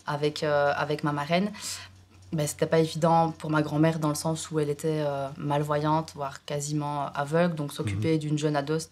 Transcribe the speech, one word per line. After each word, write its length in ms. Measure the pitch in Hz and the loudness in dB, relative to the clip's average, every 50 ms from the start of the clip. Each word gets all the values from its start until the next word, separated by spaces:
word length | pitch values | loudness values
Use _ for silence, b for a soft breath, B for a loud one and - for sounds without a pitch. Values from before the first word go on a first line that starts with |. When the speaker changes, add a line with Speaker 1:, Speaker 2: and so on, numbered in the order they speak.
| - | -6
Speaker 1:
avec, 360 | - 147 143 147 151 151 - 160 | -4 -2 0 0 -2 0 0 0
euh, 300 | 151 147 147 143 143 143 | 2 2 4 4 4 2
avec 280 | 143 151 143 151 151 - | 2 0 -2 -2 -2 0
ma 80 | 147 147 | -2 -2
marraine, 380 | 147 143 147 165 180 202 208 208 B B B B B B B B - - _ _ - - - - | -2 0 2 2 2 2 0 -4 B B B B B B B B -20 -20 _ _ -20 -12 -6 -2
ben, 140 | 156 151 | -2 -2
c'était 200 | 147 - - 160 | -2 0 0 0
pas 120 | 151 - 165 | 2 4 4
évident 540 | 160 160 - 160 160 165 165 165 165 160 160 | 4 2 0 0 2 4 6 4 4 2 0
pour 140 | - - 156 | -4 -4 -2
ma 100 | 151 151 151 | 0 0 0
grand-mère 360 | 147 151 151 156 165 160 165 | 0 2 4 4 4 4 2
dans 100 | 151 151 | 0 -2
le 60 | 147 | -2
sens 360 | - - 165 160 156 - - | 0 -2 -2 -2 -2 -6 -4
où 80 | 160 156 | -2 -2
elle 100 | 147 143 | 0 0
était, 320 | 143 - - 160 156 156 151 | -2 -2 -2 -2 -2 0 0
euh, 220 | 143 143 139 139 135 147 | -2 -2 -2 -4 -6 -8
malvoyante, 760 | - 151 143 143 147 151 147 147 147 151 151 156 160 156 - - | -6 -2 0 0 0 0 0 0 0 2 2 2 2 0 -2 -6
voire 300 | 143 143 135 139 - - | -8 -8 -8 -8 -10 -10
quasiment 600 | - 147 147 143 147 151 151 147 143 147 143 139 143 - | -6 -6 -4 -4 -2 -2 -2 -2 -2 -4 -4 -4 -4 -4
aveugle. 400 | 143 143 143 156 165 175 180 165 | -4 -4 0 2 2 2 2 2
Donc 180 | 151 147 143 - | -2 -4 -6 -6
s'occuper 420 | - 127 110 98 101 107 165 160 | -4 -4 -2 -2 0 0 2 2
Speaker 2:
Mhm. 40 | 156 | 2
Speaker 1:
d'une 200 | 151 151 151 147 | 2 0 0 0
jeune 180 | 151 151 151 | 2 2 0
ado, 200 | 143 139 143 156 160 156 - | 0 0 0 -2 -2 -4 -6